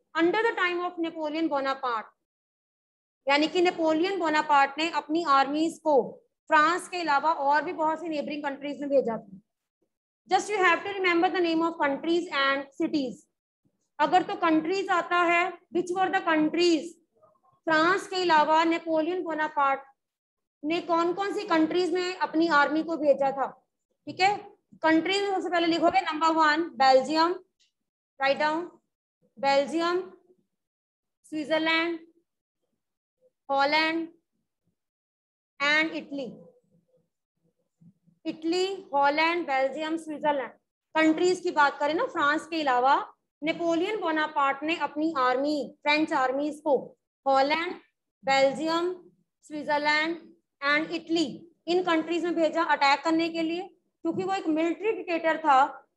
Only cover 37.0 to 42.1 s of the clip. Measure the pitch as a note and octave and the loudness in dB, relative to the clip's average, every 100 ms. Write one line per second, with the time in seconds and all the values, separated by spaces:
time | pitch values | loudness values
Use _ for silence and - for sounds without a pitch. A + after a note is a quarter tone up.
37 | _ _ _ _ _ _ _ _ E3+ _ | _ _ _ _ _ _ _ _ -20 _
38 | _ _ D#4+ D#4 D#4+ F4+ F#4+ F#4+ - C#4 | _ _ -12 -8 -4 -2 -2 -6 -4 0
39 | C#4 D4 D#4+ F4 D#4 C4+ C4+ D4 D#4 D#4+ | 2 2 0 0 -2 -2 -2 -2 -6 -6
40 | D#4+ C#4+ D4+ C#4+ A#3 - _ _ _ D#4 | -8 -4 0 0 -4 -12 _ _ _ 2
41 | D#4+ D#4+ F4+ F4+ F4 D4+ C#4+ C#4 D4 D#4+ | 2 4 2 0 -2 2 2 2 -2 0
42 | B4+ | -2